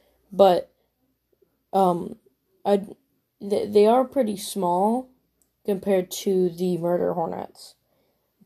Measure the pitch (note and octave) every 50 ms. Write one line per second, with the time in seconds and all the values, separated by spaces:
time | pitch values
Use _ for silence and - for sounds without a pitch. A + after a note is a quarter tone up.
0 | _ _ _ _ _ _ G3 F3+ G3 F#3+ F3 E3+ - - _ _ _ _ _ _
1 | _ _ _ _ _ _ _ _ _ _ _ _ _ _ - G3 F#3+ F3+ F3 F3+
2 | F#3 A3 A3+ - _ _ _ _ _ _ _ _ - G3+ G3+ G3 G3 G3+ - -
3 | _ _ _ _ _ _ _ _ G#3 G3+ G3+ - - G3+ G#3 G#3 G#3 G#3+ A#3 B3+
4 | C4 B3+ - C#4+ B3 G#3 G3+ F#3 - - - G3+ F#3 F3 F3 F3+ G3 A3 A#3 B3+
5 | B3+ - _ _ _ _ _ _ _ _ _ _ _ - G3+ F#3 - G3+ G3 F#3
6 | F3+ F#3+ - - - G3+ F#3+ F#3 F#3 F3 E3+ E3+ F#3 F#3 F3+ E3 E3+ E3+ F3 F3
7 | F3 F3+ E3+ F3 E3 F3 F3+ - - - _ - - - - _ _ _ _ _
8 | _ _ _ _ _ _ _ _ _